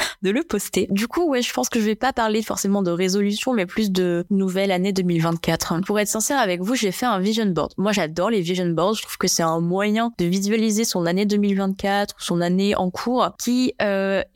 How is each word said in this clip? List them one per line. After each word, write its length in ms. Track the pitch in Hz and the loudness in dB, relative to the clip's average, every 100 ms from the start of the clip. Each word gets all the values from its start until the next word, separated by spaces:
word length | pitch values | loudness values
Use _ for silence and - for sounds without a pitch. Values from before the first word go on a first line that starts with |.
| - - | -6 -4
de 80 | 185 | -2
le 140 | 226 | 0
poster. 420 | 330 208 - 185 202 | 0 -4 -2 -2 0
Du 160 | 196 233 | 0 0
coup, 200 | - 349 | 0 0
ouais, 140 | 254 | 0
je 100 | 240 | 0
pense 180 | - 254 | -2 -2
que 100 | 233 | 0
je 60 | 214 | 0
vais 100 | 214 | 0
pas 180 | 254 | 0
parler 300 | 262 220 220 | 0 0 0
forcément 400 | 220 190 196 202 | -2 -2 0 2
de 80 | 180 | 2
résolution, 600 | 170 185 196 202 208 - | 0 0 2 0 0 0
mais 140 | 240 180 | 0 0
plus 260 | - 214 | 0 0
de 360 | 185 180 170 175 | 0 0 0 0
nouvelle 420 | 196 190 185 196 | 0 0 0 0
année 220 | 180 190 | 0 0
deux 80 | 190 | 0
mille 220 | 180 170 | 0 2
vingt-quatre. 580 | 165 165 - 165 - 165 - | 0 0 0 -2 -2 -2 0
Pour 120 | 208 | 0
être 80 | 208 | 0
sincère 300 | 220 - 277 | -2 0 0
avec 240 | 208 175 | 0 0
vous, 140 | 185 254 | -2 0
j'ai 160 | 202 | 0
fait 160 | - 247 | 0 0
un 120 | 196 | 0
vision 280 | 190 226 214 | 0 2 0
board. 260 | 160 143 - | 0 -2 -2
Moi, 140 | 196 | 0
j'adore 360 | 202 156 165 196 | 0 0 0 0
les 120 | 226 | 0
vision 280 | 165 185 180 | 0 0 0
boards. 240 | 165 185 | 2 2
Je 80 | 220 | 0
trouve 160 | - - | -4 -4
que 100 | 185 | -2
c'est 140 | - | 2
un 180 | 165 165 | 0 0
moyen 520 | 170 185 208 214 233 233 | 0 0 0 0 0 -2
de 60 | 175 | 0
visualiser 580 | 190 202 220 220 208 | 0 0 2 2 0
son 240 | 226 185 170 | 0 0 0
année 180 | 185 208 | 2 2
deux 120 | 208 | 2
mille 200 | 202 196 | 2 2
vingt-quatre 560 | 196 196 196 202 208 - | 0 -2 0 0 -2 -6
ou 40 | |
son 180 | - 175 | -4 0
année 340 | 175 180 202 - | 2 2 2 0
en 160 | 185 | -2
cours 400 | - 233 247 185 - | -4 -2 0 0 -2
qui, 340 | - 247 254 - | -2 0 0 0
euh, 400 | 208 196 196 190 - | -2 0 0 -2 -2